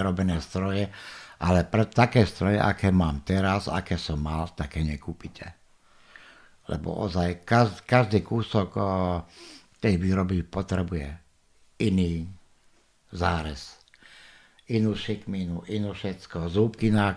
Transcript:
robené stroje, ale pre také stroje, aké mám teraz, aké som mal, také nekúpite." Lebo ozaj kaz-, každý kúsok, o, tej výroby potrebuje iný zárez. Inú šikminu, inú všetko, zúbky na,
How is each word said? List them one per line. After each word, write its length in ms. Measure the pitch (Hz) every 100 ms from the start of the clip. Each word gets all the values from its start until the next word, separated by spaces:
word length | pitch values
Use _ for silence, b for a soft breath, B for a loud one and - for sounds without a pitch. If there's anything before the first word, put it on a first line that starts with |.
robené 340 | 95 90 95 85
stroje, 440 | - 95 95 98 98 B B B B B
ale 240 | 87 90
pre 240 | 82 107 107
také 400 | - 123 131 98
stroje, 320 | - 95 104
aké 320 | 101 95 98
mám 320 | 92 82 71
teraz, 420 | - 92 95 98 -
aké 240 | 85 - 85
som 220 | - 76
mal, 300 | 76 78 82
také 300 | - 78 78 78
nekúpite." 680 | 73 - 82 80 - 87 - _ _ b b b b b b b b -
Lebo 240 | 78 82 85
ozaj 420 | 98 87 87 87
kaz-, 400 | - 117 113 95 -
každý 340 | 123 113 104
kúsok, 480 | 87 113 107 110 92 104
o, 100 | 101 92 90 87 - B B B B _
tej 140 | 117 90
výroby 460 | 95 95 92 92 85
potrebuje 640 | 95 98 92 87 82 71 80 _ _ _ _ _ _
iný 460 | 110 95 87 85 85 95 _ _ _ _ _ _ _
zárez. 680 | 87 87 82 78 73 - - _ b b b b b b b -
Inú 240 | 113 110
šikminu, 720 | 101 - 104 - 95 90 85 85
inú 180 | 104 104 95
všetko, 500 | 101 92 - 87 85
zúbky 460 | 92 113 - 110
na, 180 | 107 101